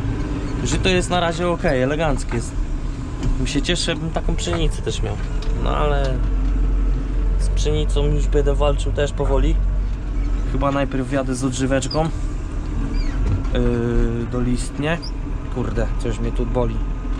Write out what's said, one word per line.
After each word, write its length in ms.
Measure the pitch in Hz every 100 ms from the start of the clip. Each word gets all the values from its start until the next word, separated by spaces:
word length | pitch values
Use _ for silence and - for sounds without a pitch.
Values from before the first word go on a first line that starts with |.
| - - - 139 - -
Żyto 260 | - 175 190
jest 200 | 185 170
na 100 | 180
razie 280 | 170 165 175
ok, 180 | 165 170
eleganckie 720 | 131 127 151 160 123 - 117
jest. 200 | - - - - - - - - - 131
Mi 60 | 123
się 140 | 143
cieszę, 340 | 143 175 - 160
bym 140 | 160
taką 260 | 165 165 165
pszenicę 460 | 175 170 156 -
też 220 | 123 -
miał. 120 | 104 101 - - - -
No 60 | 123
ale 340 | 135 147 143 135 127 - - - - - - - - - - - -
z 100 | -
pszenicą 560 | - 147 151 147 143 147
już 220 | 147 -
będę 280 | 147 143 139
walczył 360 | 147 143 139
też 200 | 143 143
powoli. 440 | - 139 135 147 160 - - - - - - - - -
Chyba 200 | 135 139
najpierw 380 | 139 135 135 123
wjadę 260 | 139 127 123
z 80 |
odżyweczką, 600 | 135 123 131 135 - 151
yy, 60 | 160 - - - - - - - - - - - - 95 - 123 120 120 120 120 117 117 113
do 100 | 123
listnie. 560 | 123 123 - - 147 165 - - - - - 127
Kurde, 320 | 110 104 110 -
coś 200 | 120 110
mnie 120 | 113
tu 140 | - 117
boli. 300 | 123 117 113 - - - -